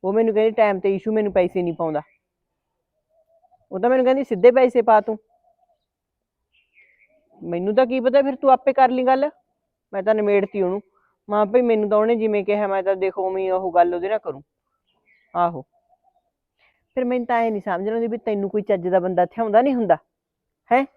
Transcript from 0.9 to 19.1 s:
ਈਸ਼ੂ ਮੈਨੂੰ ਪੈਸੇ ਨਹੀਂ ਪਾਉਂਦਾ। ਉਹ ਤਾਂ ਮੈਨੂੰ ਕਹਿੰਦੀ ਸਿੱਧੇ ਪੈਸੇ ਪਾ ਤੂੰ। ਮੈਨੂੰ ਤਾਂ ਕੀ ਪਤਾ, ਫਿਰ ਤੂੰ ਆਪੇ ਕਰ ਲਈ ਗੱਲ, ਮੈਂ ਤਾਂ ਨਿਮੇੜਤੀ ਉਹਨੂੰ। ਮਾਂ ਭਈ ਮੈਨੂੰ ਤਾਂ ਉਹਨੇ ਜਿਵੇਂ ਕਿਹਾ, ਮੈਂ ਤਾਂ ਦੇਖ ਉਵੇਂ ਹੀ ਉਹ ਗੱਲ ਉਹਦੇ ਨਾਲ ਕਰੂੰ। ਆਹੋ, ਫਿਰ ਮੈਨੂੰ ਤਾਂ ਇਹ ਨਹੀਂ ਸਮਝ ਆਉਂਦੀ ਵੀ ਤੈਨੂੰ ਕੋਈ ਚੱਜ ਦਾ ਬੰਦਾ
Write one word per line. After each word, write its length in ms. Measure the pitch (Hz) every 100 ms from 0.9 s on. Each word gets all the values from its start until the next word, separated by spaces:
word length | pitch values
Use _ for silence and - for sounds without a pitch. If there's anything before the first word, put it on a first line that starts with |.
ਈਸ਼ੂ 180 | 190 220
ਮੈਨੂੰ 200 | 220 208
ਪੈਸੇ 300 | 190 180 190
ਨਹੀਂ 120 | 175
ਪਾਉਂਦਾ। 280 | 160 165 151 - _ _ _ _ _ _ _ _ _ _ _ _ _ _ _ _
ਉਹ 80 | 185
ਤਾਂ 100 | 233
ਮੈਨੂੰ 140 | 262
ਕਹਿੰਦੀ 200 | 254 262
ਸਿੱਧੇ 260 | 262 196 240
ਪੈਸੇ 320 | 247 247 240
ਪਾ 180 | 226 214
ਤੂੰ। 180 | 214 214 _ _ _ _ _ _ _ _ _ _ _ _ _ _ _ _ _ _ _ _ _ _
ਮੈਨੂੰ 320 | 170 175 190
ਤਾਂ 120 | 214 254
ਕੀ 120 | 262
ਪਤਾ, 220 | 247 262
ਫਿਰ 120 | 277 262
ਤੂੰ 140 | 277
ਆਪੇ 220 | 254 -
ਕਰ 180 | 262 254
ਲਈ 140 | 254
ਗੱਲ, 260 | 254 262 294 _ _ _ _ _ _
ਮੈਂ 100 | 202
ਤਾਂ 120 | 190
ਨਿਮੇੜਤੀ 480 | 214 208 202 196 208
ਉਹਨੂੰ। 180 | 180 196 _ _ _ _ -
ਮਾਂ 160 | 208 208
ਭਈ 140 | 240
ਮੈਨੂੰ 280 | 247 220 208
ਤਾਂ 100 | 208
ਉਹਨੇ 160 | 220 233
ਜਿਵੇਂ 280 | 220 208
ਕਿਹਾ, 220 | 196 208 208
ਮੈਂ 160 | 196
ਤਾਂ 140 | 185 190
ਦੇਖ 220 | 190 190
ਉਵੇਂ 260 | 190 190
ਹੀ 60 | 190
ਉਹ 200 | 185 190
ਗੱਲ 220 | 175 175
ਉਹਦੇ 140 | 175 190
ਨਾਲ 100 | 214
ਕਰੂੰ। 240 | 170 135 - _ _ _ _ _ _ _ _
ਆਹੋ, 280 | 175 175 160 - _ _ _ _ _ _ _ _ _ _ _ _ -
ਫਿਰ 80 |
ਮੈਨੂੰ 220 | 247 247 240
ਤਾਂ 140 | 240
ਇਹ 80 | 233
ਨਹੀਂ 120 | 208
ਸਮਝ 240 | 196 180 202
ਆਉਂਦੀ 180 | 226 233
ਵੀ 120 | 226
ਤੈਨੂੰ 320 | 233 208 196
ਕੋਈ 120 | 208
ਚੱਜ 260 | 202 196 175
ਦਾ 120 | 175
ਬੰਦਾ 220 | 180